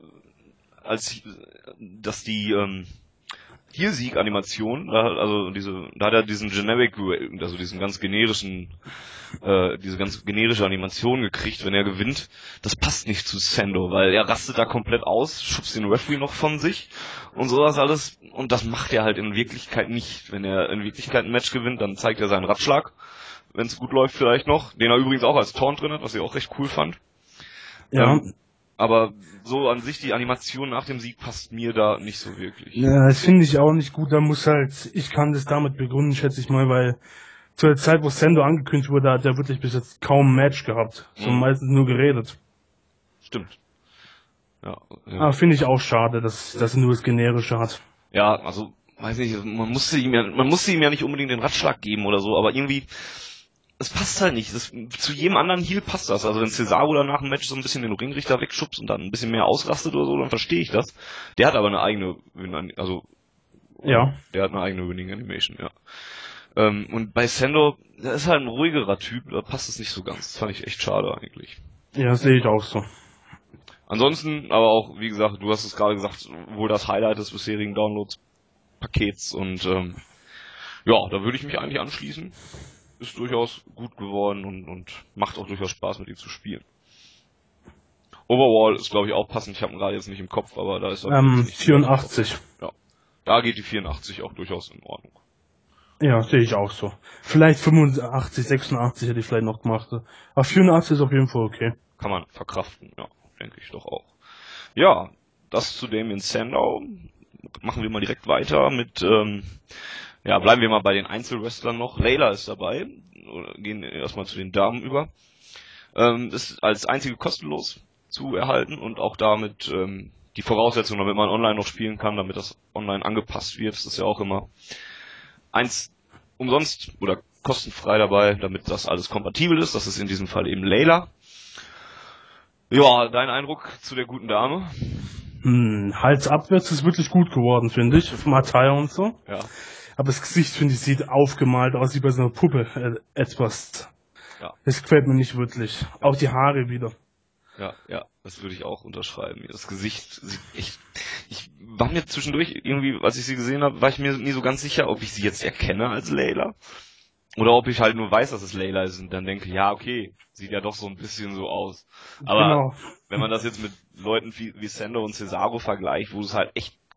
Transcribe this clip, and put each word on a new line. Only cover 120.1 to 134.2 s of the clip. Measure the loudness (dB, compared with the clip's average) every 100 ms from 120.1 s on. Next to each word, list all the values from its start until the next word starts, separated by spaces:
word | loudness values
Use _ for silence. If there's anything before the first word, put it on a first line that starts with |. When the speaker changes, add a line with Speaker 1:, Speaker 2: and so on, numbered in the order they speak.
| _ _ -10
Speaker 1:
die |
Voraussetzung, | 0 2 4 2 -2 -2
damit | 0 0
man | 2
online | 2 0 0
noch | -4
spielen | -6 -8 -4
kann, | -4 -4
damit | -6 -8
das | -12 -16 _
online | -10 -6 -4 -4
angepasst | -4 -4 -8 -10 -8
wird. | -8
Das | -8 -10
ist | -4
ja | -2
auch | -2
immer | -4 -6 -8 _ -20 -18 -18 -20 -20 -20 -20 _ _
eins | -2 -2 -4 -10 _ _ _ _ -8
umsonst | 0 0 0 -6 -14 -6
oder | -4 -4 -6 _
kostenfrei | -4 -4 -6 -6 2 4
dabei, | 4 6 4 2
damit | -4 -8 -6
das | -6 -2
alles | -4 -4
kompatibel | -6 -4 -2 2 2
ist. | 2 -2
Das | -6
ist | -6
in | -6
diesem | -6 -4
Fall | -4 -2
eben | -2
Layla. | 2 4 6 4 2 _ _ -20 -20 -20 -20 -20 -20 -20 -20 -20 -20 -20 _ _ _
Ja, | 8 8 8 4
dein | 0 0
Eindruck | -2 -4 -8 -12 -18
zu | -10 -8
der | -8
guten | -8